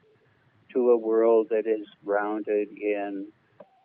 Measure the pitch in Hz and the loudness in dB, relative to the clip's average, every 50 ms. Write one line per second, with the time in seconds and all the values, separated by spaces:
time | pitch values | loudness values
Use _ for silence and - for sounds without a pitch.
0 | _ _ _ _ _ _ _ _ _ _ _ _ _ _ - 135 123 123 120 117 | _ _ _ _ _ _ _ _ _ _ _ _ _ _ -2 0 4 4 4 4
1 | 110 110 110 110 113 113 113 113 110 107 117 107 107 110 110 107 104 98 - _ | 2 0 0 2 4 4 4 4 4 2 0 -2 0 -2 -2 -4 -4 -12 -20 _
2 | - 101 101 101 104 104 107 107 104 110 104 104 104 101 104 98 104 104 104 101 | -6 -2 -2 -2 -2 -2 -4 -6 -4 -2 -2 -2 -2 -4 -8 -8 -4 -4 -4 -2
3 | 101 101 101 98 98 104 - _ _ _ _ _ - _ _ _ _ | -4 -8 -8 -10 -12 -12 -16 _ _ _ _ _ -20 _ _ _ _